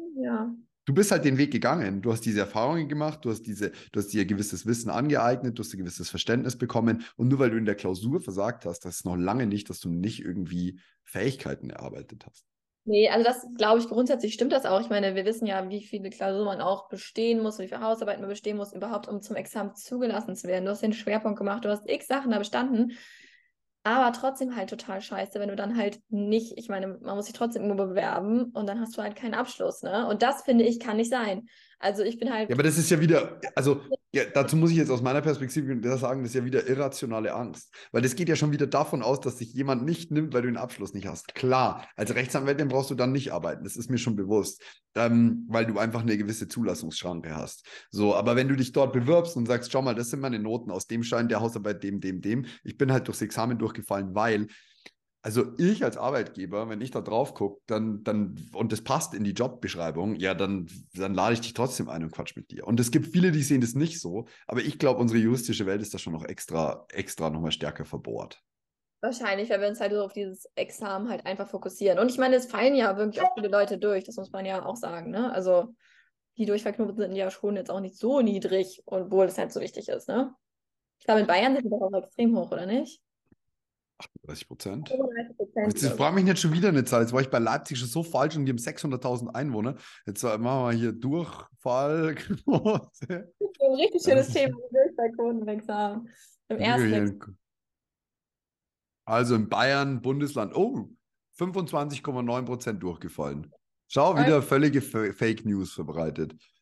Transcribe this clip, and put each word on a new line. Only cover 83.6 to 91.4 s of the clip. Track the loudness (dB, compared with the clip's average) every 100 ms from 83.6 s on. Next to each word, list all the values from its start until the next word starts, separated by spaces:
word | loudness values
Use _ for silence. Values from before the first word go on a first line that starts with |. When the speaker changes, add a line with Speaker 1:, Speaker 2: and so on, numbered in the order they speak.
| _ _ _ -20
Speaker 2:
Achtunddreißig | -20 -20 -16 -16 -16
Prozent? | -12 -10 -8 -6
Speaker 1:
Fünfunddreißig | -2 -2 -4 -8 -8
Prozent, | -6 -2 -2
Speaker 2:
Jetzt | 0
Speaker 1:
glaub | 0
ich. | 2
Speaker 2:
frag | 2
mich | 4
nicht | 4 4
schon | 2
wieder | 4 4
eine | 4
Zahl. | 4 4
Jetzt | 4
war | 2
ich | 2
bei | 2
Leipzig | 2 0 -4 -8
schon | -4
so | -4
falsch | -2 0 0 0
und | -2
die |
haben | -2
sechshunderttausend | -4 -6 -4 -2 -2 -4 -4
Einwohner. | -4 -4 -2 -2 -4 -12 -18 -12
Jetzt | -4
machen | -2 0
wir | 0 0 2
hier | 2 0
Durchfallquote. | -2 -2 -2 -4 -10